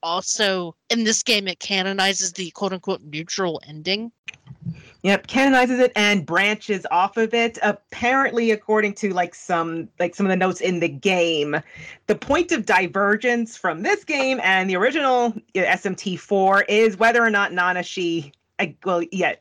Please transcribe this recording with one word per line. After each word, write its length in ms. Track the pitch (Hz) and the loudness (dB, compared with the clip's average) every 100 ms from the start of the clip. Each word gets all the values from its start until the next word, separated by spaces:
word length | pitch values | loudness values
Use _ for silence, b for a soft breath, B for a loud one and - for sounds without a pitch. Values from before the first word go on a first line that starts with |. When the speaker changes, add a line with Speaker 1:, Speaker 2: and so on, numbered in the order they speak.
Speaker 1:
also, 760 | 170 180 - - 202 185 170 - - | -4 -4 -4 -2 0 0 -4 -12 -6
in 140 | 233 | -2
this 200 | 220 - | 0 -2
game, 240 | - 214 190 | 0 -2 -2
it 120 | 175 | -8
canonizes 760 | - 196 190 196 190 185 185 | -4 -2 -2 0 0 0 -4
the 180 | 175 170 | -6 -10
quote-unquote 500 | - 196 185 - 185 | -4 -6 -4 -6 -6
neutral 580 | 147 151 165 - 180 156 143 | -6 -12 -10 -4 -4 -4 -12
ending. 440 | 156 170 202 233 _ - - - - B B B B | -12 -6 -6 -6 _ -20 -20 -20 -14 B B B B
Speaker 2:
Yep, 260 | 185 196 - | 0 0 0
canonizes 520 | 262 277 262 254 254 | 2 4 6 4 4
it 120 | 247 214 | 2 4
and 300 | 208 202 147 | 2 2 2
branches 600 | 170 202 214 - 196 - | 2 2 0 -4 -4 0
off 260 | 170 196 233 | 0 0 0
of 160 | 220 | 0
it. 240 | 233 233 226 | 0 -2 0
Apparently, 880 | 208 202 _ - 233 269 269 233 226 | -2 -2 _ -4 0 2 2 0 0
according 420 | 214 - 214 208 202 | 0 0 0 0 -2
to, 180 | 202 | -4
like, 220 | 180 175 - | 0 -2 -4
some, 540 | - 170 165 165 160 - | -4 -2 -2 -6 -10 -4
like, 160 | 175 175 | -4 0
some 100 | 196 | 0
of 40 | |
the 80 | 185 | 2
notes 240 | 185 180 | 0 0
in 180 | 180 175 | -2 0
the 80 | 160 | -2
game, 720 | 139 196 185 170 156 147 151 B B B B - | -2 -2 2 2 0 -2 -4 B B B B -4
the 80 | 208 | -4
point 360 | - 302 349 | 0 0 0
of 140 | 311 208 | -2 2
divergence 920 | 190 180 196 202 214 247 240 226 - | 2 2 0 2 2 2 0 -2 -4
from 240 | 185 160 | -4 -2
this 240 | 262 403 - | -2 -2 -2
game 340 | 285 262 262 | -2 0 0
and 260 | 185 190 190 | 2 2 2
the 80 | 180 | 2
original, 560 | 240 302 277 254 240 - - 190 | 2 2 2 2 2 -2 -8 -2
uh, 40 | |
S 260 | 175 185 196 | 0 0 -2
M 100 | 185 | -6
T 200 | 190 175 | -6 -8
four 460 | - 196 190 196 | -2 2 4 2
is 340 | - 208 226 185 | 2 2 2 4
whether 280 | 226 240 226 | 2 4 4
or 60 | |
not 200 | 208 202 | 2 0
Nanashi, 800 | 180 180 180 175 - 175 165 143 _ _ - | 0 0 0 -4 -4 -2 -2 -6 _ _ -6
uh, 80 | 151 - 190 | -6 -6 -2
well, 160 | 175 170 | -2 -2
yeah, 220 | 185 180 - | -2 -2 0